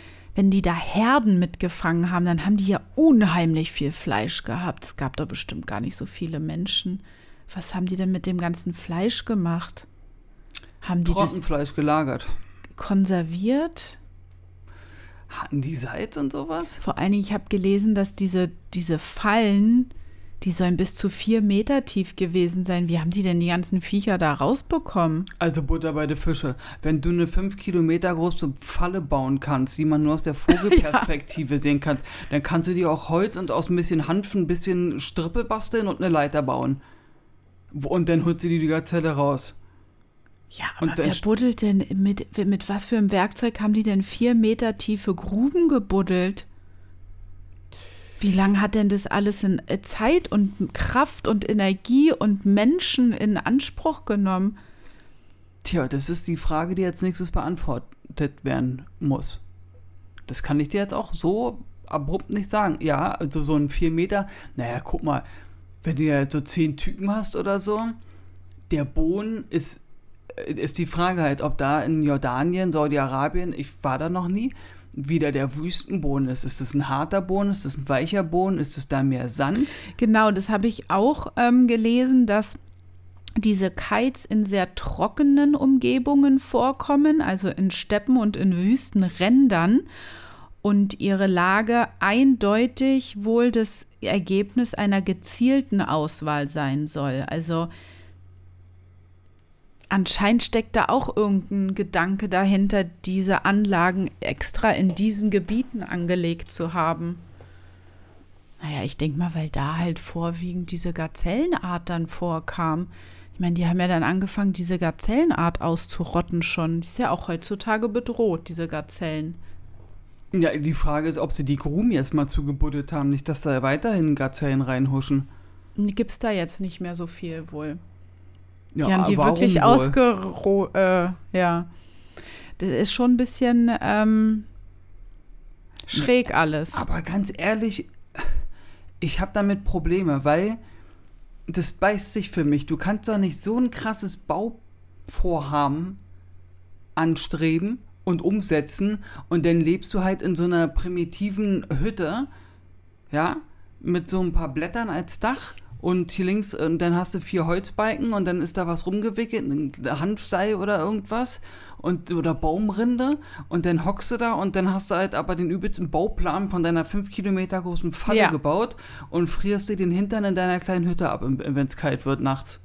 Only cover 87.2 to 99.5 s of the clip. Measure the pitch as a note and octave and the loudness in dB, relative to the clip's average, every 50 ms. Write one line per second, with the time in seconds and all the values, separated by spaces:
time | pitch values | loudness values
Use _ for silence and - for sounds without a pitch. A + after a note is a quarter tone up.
87.2 | - - F#3+ F#3+ G3 F#3 - - F#3+ F#3+ - - - - G#3 G#3 G#3 - B3+ B3+ | 2 0 0 -2 -2 -2 0 0 0 0 0 -2 -2 0 0 0 2 4 4 4
88.2 | G#3+ G#3+ G3 - F3+ F#3+ F3+ E3+ F3+ G3+ A#3+ C4+ - - - G3+ F#3 F3+ - - | 4 2 2 2 2 2 4 4 4 4 4 2 2 2 2 2 2 2 0 2
89.2 | F#3 G#3 A#3+ C4+ C#4 B3 G3 E3 E3 F#3 A3+ D4+ - - - - - - - - | 4 6 6 8 8 6 6 4 4 6 4 4 2 0 -8 -18 -18 -18 -18 -18
90.2 | - - - - - - - - - G3+ G3+ G3+ G3+ G3 - - - G3 G3 F#3+ | -18 -20 -20 -20 -20 -20 -10 -4 0 2 4 4 4 2 0 -2 0 0 2 4
91.2 | G3 F#3+ F#3 F3 F3 F#3 F#3+ G#3 A3+ G#3+ A#3 A#3+ A3+ - - - - G3 G#3 A#3+ | 4 4 4 4 4 4 4 4 2 2 2 2 2 0 -2 -2 0 2 4 6
92.2 | C4+ C4+ C4 A3+ G#3 G3+ G#3 A3 B3 B3+ - - C4 C4+ C4+ C4+ B3+ - - G#3 | 6 6 6 4 4 4 4 4 2 2 0 0 2 2 2 2 0 -4 -8 -6
93.2 | G3+ A3 A3+ A#3 A#3+ B3 A3+ A3+ A3 G#3 - - - - - - - F#2 - G3+ | -2 2 2 4 4 4 4 2 0 0 -2 -4 -6 -10 -12 -6 -2 0 0 0
94.2 | E3 E3+ F#3+ G3 G#3 G3+ - B3 B3 A3+ - - G#3 G3+ G3 F#3+ F3+ G3 F#3 - | 0 0 0 0 0 0 0 -2 0 0 -2 -2 0 2 2 2 2 0 -2 -4
95.2 | - - - - A#3+ B3+ C4+ C#4 C4+ - G#3 G3 - - D3+ D#3 D3+ D3+ - - | -4 -4 -2 2 4 4 4 4 2 2 0 0 0 2 0 0 0 -2 -4 -4
96.2 | D#3 D3+ D3+ D3 C#3+ C#3+ D3+ D#3+ C#3+ C#3 C3+ D3 D3+ D3+ - D3+ C#3 C#3 B2+ C3+ | -4 -2 -2 0 -2 -2 -2 -2 -2 0 0 -2 -2 -2 -4 -4 -2 -2 -2 -2
97.2 | - - - E3 E3 E3+ E3 E3 E3+ E3 - - - - - - - - - - | -4 -4 -4 -6 -4 -2 -2 -2 -2 -4 -6 -12 -20 -20 -20 -20 -20 -20 -20 -20
98.2 | - - - - - - - - - - - - - - - - - - - - | -20 -20 -20 -20 -20 -20 -20 -20 -20 -20 -20 -20 -20 -20 -20 -20 -20 -20 -20 -20
99.2 | _ - - - _ _ | _ -20 -20 -20 _ _